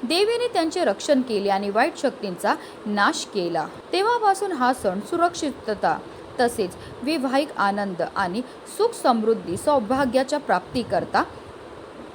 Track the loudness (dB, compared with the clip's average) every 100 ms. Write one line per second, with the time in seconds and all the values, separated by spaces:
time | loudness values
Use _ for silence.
0 | 0 2 2 2 0 2 0 2 0 0
1 | 2 2 4 0 2 0 2 2 2 2
2 | -4 -2 -8 -2 0 0 -2 -10 -4 2
3 | 2 2 -4 -4 -2 -2 -4 -8 -4 0
4 | 2 4 4 2 0 0 2 2 0 -2
5 | -2 2 2 2 -4 -4 -6 0 0 0
6 | -4 -16 -16 0 0 2 -4 -4 -14 -8
7 | -2 0 2 2 0 0 0 2 -2 -2
8 | -4 0 -2 -2 -6 -10 -16 0 0 2
9 | 2 4 4 2 0 -2 2 2 2 2
10 | 2 2 2 -2 2 0 2 -4 0 0
11 | 2 0 0 -4 -18 -18 -16 -16 -16 -16
12 | -16